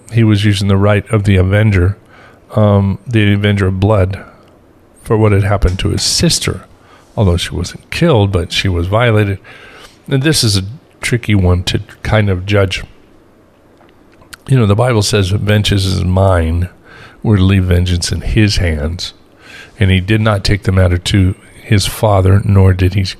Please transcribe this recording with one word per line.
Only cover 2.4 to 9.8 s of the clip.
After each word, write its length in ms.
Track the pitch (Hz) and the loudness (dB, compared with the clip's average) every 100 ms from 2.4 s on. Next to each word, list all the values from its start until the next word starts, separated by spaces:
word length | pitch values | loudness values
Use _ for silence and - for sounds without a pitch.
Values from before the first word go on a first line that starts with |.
| _ | _
um, 440 | - 104 101 98 95 - | 0 2 2 0 -4 -4
the 280 | 113 104 | 0 2
avenger 320 | 101 104 101 95 | 2 0 0 -2
of 140 | 95 | 0
blood, 440 | 101 107 92 98 - - - _ _ _ _ _ | 0 2 0 -4 -14 -20 -20 _ _ _ _ _
for 160 | - 110 | -4 0
what 140 | 107 | 2
had 100 | 98 | 2
happened 360 | 101 101 90 90 | 0 0 0 0
to 120 | 98 | -4
his 120 | 95 | -2
sister, 640 | - - 175 - - - - - _ - _ - | -2 0 0 0 -4 -8 -12 -20 _ -20 _ -2
although 200 | 98 87 | 0 0
she 180 | - | -4
wasn't 360 | 80 87 - - | -8 -10 -12 -12
killed, 420 | - 170 120 101 | -2 2 2 2
but 180 | 92 85 | -2 -4
she 180 | - 98 | -4 -2
was 180 | 87 87 | -2 -2
violated. 520 | 107 123 107 101 95 - - - - | 0 2 2 0 -4 -12 -20 -20 -20